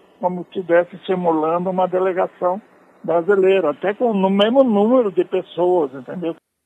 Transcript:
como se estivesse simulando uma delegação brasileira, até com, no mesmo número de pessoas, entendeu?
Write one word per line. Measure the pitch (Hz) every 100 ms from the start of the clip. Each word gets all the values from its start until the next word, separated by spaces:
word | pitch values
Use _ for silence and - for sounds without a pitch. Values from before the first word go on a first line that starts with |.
| _ _
como | 180 180
se | 170 190
estivesse | 175 170 175 180 -
simulando | 185 175 160 156 175 180
uma | 185 180
delegação | 185 190 180 185 - 180 190 - _ _ _
brasileira, | 165 165 170 202 190 190 -
até | - 185
com, | 208 240
no | 196 190
mesmo | 196 214 269
número | 262 202 214 262 214
de | 170 170
pessoas, | 185 170 - 180 180 139
entendeu? | 135 123 180 170 160 _ _